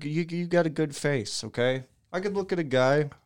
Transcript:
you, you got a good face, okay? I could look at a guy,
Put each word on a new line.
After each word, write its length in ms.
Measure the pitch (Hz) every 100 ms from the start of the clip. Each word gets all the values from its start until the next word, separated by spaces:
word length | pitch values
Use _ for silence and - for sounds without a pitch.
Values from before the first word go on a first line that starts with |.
you, 220 | 147 156 165
you 180 | 170 175
got 200 | 175 165
a 40 |
good 240 | 143 156
face, 480 | 135 147 139 101 -
okay? 400 | 113 - 123 131 127 _ _
I 80 | 180
could 140 | 202
look 180 | 196 190
at 60 | 180
a 60 |
guy, 440 | 151 127 131 143 147 -